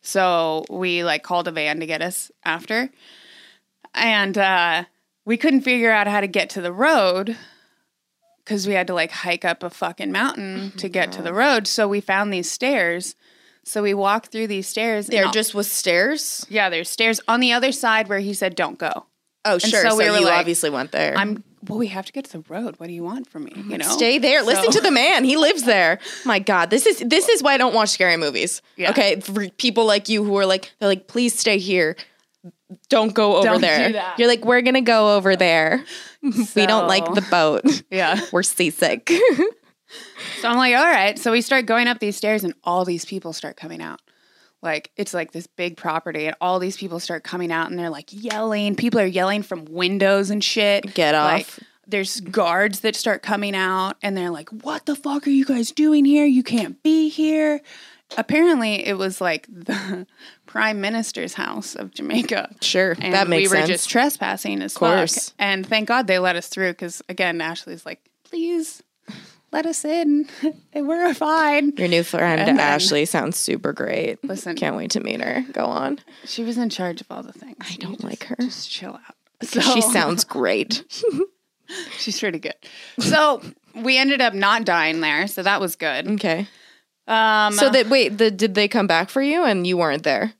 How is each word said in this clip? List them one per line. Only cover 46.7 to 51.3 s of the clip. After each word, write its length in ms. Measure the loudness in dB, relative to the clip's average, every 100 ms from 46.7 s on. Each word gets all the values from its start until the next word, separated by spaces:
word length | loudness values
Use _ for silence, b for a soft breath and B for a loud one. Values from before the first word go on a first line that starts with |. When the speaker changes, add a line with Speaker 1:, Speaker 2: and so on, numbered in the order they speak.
| -8
Speaker 1:
people 220 | -10 -10
start 240 | -8 -10
coming 300 | -8 -6 -4
out, 180 | -2 -4
and 80 | -6
they're, 120 | -8
like, 180 | -8 -14
yelling. 640 | -14 -8 -6 -4 -2 -2
People 240 | 0 0 2
are 80 | 0
yelling 360 | 0 0 -2
from 220 | -4 -10 -10
windows 640 | -2 0 2 4 2 2
and 120 | -2
shit. 520 | -2 0 2 2 -2
Speaker 2:
Get 200 | 0 2
Speaker 1:
Like, 320 | 4 4